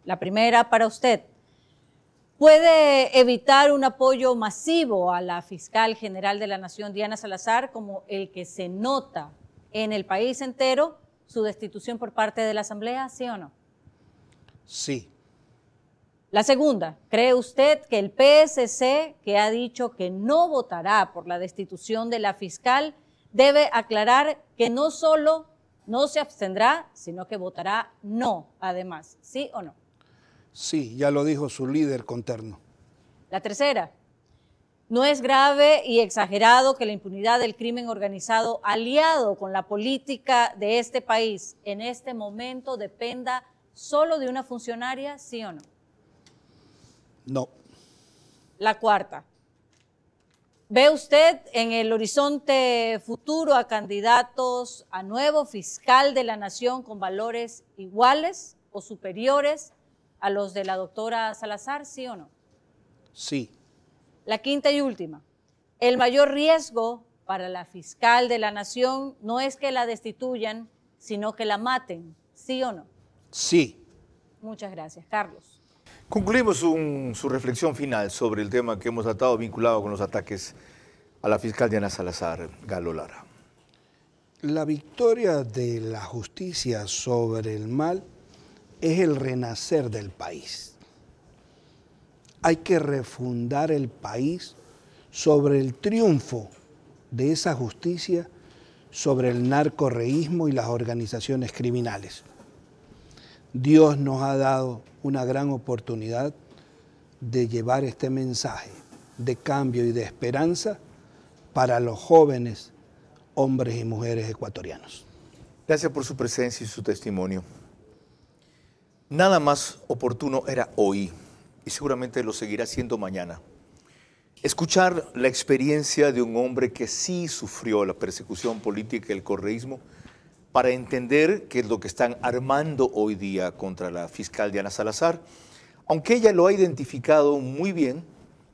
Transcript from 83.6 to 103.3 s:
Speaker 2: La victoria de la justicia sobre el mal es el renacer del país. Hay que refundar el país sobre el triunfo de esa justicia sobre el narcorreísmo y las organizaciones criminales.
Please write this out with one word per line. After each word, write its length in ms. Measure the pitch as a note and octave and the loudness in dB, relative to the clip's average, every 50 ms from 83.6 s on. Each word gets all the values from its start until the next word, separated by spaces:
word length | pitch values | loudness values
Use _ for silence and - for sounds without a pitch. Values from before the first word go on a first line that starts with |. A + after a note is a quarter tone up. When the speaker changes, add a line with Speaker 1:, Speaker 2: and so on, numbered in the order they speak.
| _ _ _ _ _ _ _ _ _ _ _ _ _ _ _ - | _ _ _ _ _ _ _ _ _ _ _ _ _ _ _ -8
Speaker 2:
La 240 | - D3 D3+ D#3+ D#3 | -6 -4 -4 -2 -2
victoria 800 | D3+ D3+ D3 - - - - A#3+ A3+ A3+ A#3 A3+ F#3+ E3 C#3+ C3+ | -4 -4 -6 -8 -12 -6 0 2 2 2 4 2 2 2 0 -2
de 340 | A2+ G#2+ B2+ B2 A#2+ A#2 A2+ | -4 -4 -4 -4 -2 -4 -4
la 240 | A2 A2 A2 A2 G2+ | -6 -6 -8 -8 -10
justicia 840 | - - A#2 G#2 - - - F#3+ F#3 E3+ - - C3 A#2 G#2+ G2+ | -10 -10 -12 -12 -12 -12 -12 -10 -8 -8 -6 -4 -4 -4 -4 -4
sobre 720 | F#2+ - - - B2+ B2 A#2+ A#2 A2+ A2+ A2+ G#2+ A2 G#2+ | -6 -8 -6 -4 -2 0 0 0 -2 -2 -4 -6 -6 -6
el 140 | G#2+ G#2+ A2 | -8 -6 -4
mal 340 | B2 C#3 D3+ E3 F3+ G3 F#3 - - _ _ _ _ - - - - _ _ _ - - | -2 -2 -2 -2 -2 -4 -8 -12 -20 _ _ _ _ -20 -20 -20 -20 _ _ _ -12 -4
es 180 | - E3 D#3+ F3+ | -2 0 2 2
el 160 | G3 D#3+ D3 | 2 2 0
renacer 720 | C3+ C3+ C3 B2+ B2 B2 A#2 A2+ - - - E3+ D#3 C3 A#2 | 0 -2 -4 -4 -4 -4 -6 -8 -8 -6 -2 0 0 0 -2
del 200 | G#2 A2 G2+ G2 | -6 -8 -10 -12
país. 640 | F#2 - F#2 E2 E2+ - - - - - - - _ _ - _ _ _ _ _ _ _ _ _ _ _ _ _ _ _ _ _ _ _ _ _ _ _ _ _ _ _ _ _ _ - | -14 -12 -12 -12 -12 -12 -14 -14 -14 -16 -16 -20 _ _ -20 _ _ _ _ _ _ _ _ _ _ _ _ _ _ _ _ _ _ _ _ _ _ _ _ _ _ _ _ _ _ -2
Hay 160 | - E3+ E3 | 0 0 0
que 220 | E3 E3 - F#3 E3 | 0 2 0 0 2
refundar 920 | D3+ C#3+ C#3+ C3+ A#2+ - - - B2 B2 B2 A#2+ A#2+ A#2+ C#3 C#3 D#3 D#3+ | 2 0 -4 -4 -6 -8 -10 -10 -8 -6 -4 -4 -4 -4 -2 -2 0 0
el 160 | D#3 C#3+ C3+ | 0 0 -2
país 680 | A#2+ - - - G2+ G#2+ A#2+ C3 D3+ F3 F3+ - - - - - _ - _ _ _ - - _ _ | -4 -8 -12 -12 -10 -6 -4 -2 -2 -4 -4 -10 -16 -20 -20 -20 _ -20 _ _ _ -20 -20 _ _
sobre 480 | - - - D#3+ D3+ D3 C#3+ C#3+ C#3+ C#3 | -10 -2 4 6 6 6 6 4 4 2
el 160 | C3+ C3 A#2+ | 2 0 -4
triunfo 760 | - - G3+ G#3+ A3+ A#3 G3+ D#3+ C3 - - B2+ A#2 G#2 - - - _ _ - _ _ - - _ _ - | -4 -4 0 2 4 4 6 4 4 0 -4 -10 -10 -10 -12 -20 -20 _ _ -20 _ _ -20 -20 _ _ -10
de 220 | B2 A#2 C3 D3 | -6 -2 0 0
esa 240 | D#3+ D3+ - F3+ D3+ | 0 0 0 -2 -2
justicia 720 | A#2+ B2+ A2 - - - E3+ F3+ E3+ - - F3+ E3+ E3+ - - - - - - - - - _ _ _ _ | -2 -4 -8 -8 -6 -6 -4 -4 -4 -4 -2 -2 -2 -4 -6 -16 -20 -20 -20 -20 -20 -20 -20 _ _ _ _
sobre 400 | - - - D3 C3+ B2+ B2 B2 | -10 -4 0 0 2 2 2 0
el 180 | A#2+ A#2+ B2 | 0 0 0
narcorreísmo 1040 | B2+ C3+ C#3+ D3+ D3+ - - D3 C3 A#2+ A#2 A#2 B2 C#3 D#3+ E3 D3 F3 E3+ D#3+ D3+ | 2 2 2 2 0 0 0 -2 -2 0 -2 -2 -2 0 -2 -2 -2 -2 -2 0 0
y 20 | |
las 160 | C3+ B2+ A2+ | 0 -2 -2
organizaciones 840 | A#2 A#2+ A#2 A#2+ A2+ A#2+ A#2+ A2+ G#2 - A2+ - - C3+ C3 B2+ A2+ - | -2 -4 -4 -4 -4 -6 -6 -6 -6 -8 -8 -6 -4 -4 -4 -4 -6 -6
criminales. 720 | - A#2+ B2 A#2+ B2 A#2 A#2 G2+ G2+ G2 F#2 - - - - - - - _ _ - _ _ _ _ _ - - - - - - - - - | -6 -4 -4 -2 -2 -4 -4 -6 -10 -12 -16 -18 -20 -20 -20 -20 -20 -20 _ _ -20 _ _ _ _ _ -20 -20 -20 -20 -20 -20 -20 -20 -20